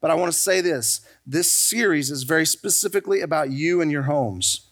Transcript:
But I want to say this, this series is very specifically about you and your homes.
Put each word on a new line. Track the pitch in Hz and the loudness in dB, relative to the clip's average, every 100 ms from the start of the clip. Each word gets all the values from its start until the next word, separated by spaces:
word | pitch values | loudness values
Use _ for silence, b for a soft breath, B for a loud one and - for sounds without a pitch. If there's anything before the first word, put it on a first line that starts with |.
But | 156 | 2
I | 160 | 2
want | 180 | 2
to | 170 | 0
say | - 185 | 2 2
this, | 175 147 117 - b b - | 2 0 -2 -4 b b -6
this | 131 131 | -2 2
series | - - 220 226 156 135 | 2 0 2 2 2 -2
is | 143 | -6
very | 127 160 | 0 0
specifically | 156 - - - 202 202 196 196 | 2 -2 -2 0 0 -2 0 -2
about | 175 156 143 | 0 -2 -2
you | 135 160 175 | -2 0 2
and | 160 | 2
your | 147 | 0
homes. | 139 147 120 92 87 - _ | 0 0 0 -2 -4 -4 _